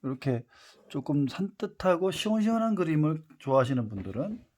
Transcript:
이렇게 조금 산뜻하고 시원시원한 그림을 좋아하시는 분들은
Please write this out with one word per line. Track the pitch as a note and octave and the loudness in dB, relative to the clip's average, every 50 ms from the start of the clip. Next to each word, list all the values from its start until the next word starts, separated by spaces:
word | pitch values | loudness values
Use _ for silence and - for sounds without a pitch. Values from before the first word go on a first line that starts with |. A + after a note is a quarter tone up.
| - | -4
이렇게 | C3+ C3+ C3 - C#3 B2+ A#2 A#2 _ _ - - - - _ _ - | -6 -6 -4 -2 -2 -2 -2 -4 _ _ -20 -20 -20 -20 _ _ -10
조금 | - C#3+ C3 - D3 C#3+ C#3+ C3 | -8 -8 -4 0 2 2 2 0
산뜻하고 | - - F#3+ G3 - _ - G3+ - _ - F#3 F3+ E3 F3+ F#3+ | -2 -4 -6 -6 -6 _ -8 -8 -8 _ 2 2 2 4 2 0
시원시원한 | F#3 - - G#3+ A3 A3 G#3 A3 A3+ A3+ A3 A3+ A3 | -2 -2 -2 0 0 2 2 2 2 2 2 0 0
그림을 | F#3 F3+ D#3+ D#3+ D3+ D3+ D3+ D#3+ D#3 D#3 _ - _ | 0 0 2 2 2 2 2 0 -2 -6 _ -20 _
좋아하시는 | - C#3 C3 C3 B2+ A#2+ C3+ B2+ A#2 A2 | -4 2 4 4 4 4 2 -2 -2 -2
분들은 | G#2+ G2 F#2 F#2+ F#2+ A2+ D3+ G3+ G#3+ B3 - _ _ | -6 -8 -8 -8 -6 -6 -6 -6 -6 -10 -14 _ _